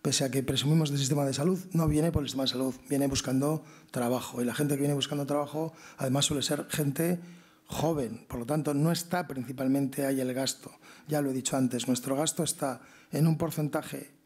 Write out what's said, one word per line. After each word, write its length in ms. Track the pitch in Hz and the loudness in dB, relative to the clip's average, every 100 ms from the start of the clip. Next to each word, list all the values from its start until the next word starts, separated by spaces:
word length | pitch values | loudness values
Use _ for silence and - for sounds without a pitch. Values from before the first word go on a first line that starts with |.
pese 220 | 147 131 | 0 0
a 80 | 135 | 0
que 120 | 135 | 0
presumimos 460 | 131 135 135 160 151 | 0 0 4 4 4
del 100 | 143 | 0
sistema 260 | 131 147 139 | 0 2 0
de 80 | |
salud, 260 | 135 156 185 - | 0 0 0 0
no 160 | 165 156 | 0 4
viene 240 | 151 165 | 4 2
por 100 | 165 | 2
el 60 | 131 | -2
sistema 140 | 135 | -2
de 60 | 131 | -2
salud, 240 | 127 131 123 - | 0 -2 -4 -2
viene 180 | 139 139 | 0 2
buscando 580 | 131 - 131 143 156 - - - | 0 0 2 2 0 -4 -20 -8
trabajo. 500 | 127 120 123 - 123 | -2 0 0 -2 -4
Y 40 | 120 | -2
la 100 | 110 | 0
gente 200 | 147 139 | 0 2
que 40 | |
viene 140 | 143 | 2
buscando 320 | 143 131 147 139 | 0 0 -2 0
trabajo, 480 | 143 147 151 160 - - - | -2 -2 -4 -6 -8 -20 -4
además, 260 | 135 135 | 0 2
suele 180 | 143 147 | 2 0
ser 260 | - 143 - | 0 -2 -4
gente 500 | - 143 135 165 175 - - - - - | -2 -2 0 0 0 -6 -20 -20 -20 -12
joven. 600 | - 156 156 117 110 - | -2 0 0 -2 -6 -10
Por 100 | 123 | -8
lo 60 | 117 | -2
tanto, 280 | 151 147 | 0 0
no 200 | 143 160 | 2 2
está 340 | 170 - 180 175 | 2 0 -2 -2
principalmente 760 | 135 120 131 131 139 135 143 139 | -6 -6 -2 2 2 2 0 0
ahí 160 | 135 | 0
el 120 | 127 | 0
gasto. 380 | 127 135 - - - - - - | 0 -2 -4 -14 -20 -20 -20 -2
Ya 120 | 147 | 0
lo 100 | 139 | 0
he 20 | |
dicho 240 | 131 123 139 | -2 0 2
antes, 300 | 127 123 131 | 2 2 0
nuestro 260 | 123 135 135 | 0 0 0
gasto 280 | 156 - | 0 0
está 360 | 156 - 139 123 - - - | -2 -2 -4 -4 -12 -20 -6
en 160 | 143 160 | 2 4
un 100 | 156 | 4
porcentaje 760 | 165 160 151 156 143 139 131 _ | 0 0 -2 -2 -4 -10 -12 _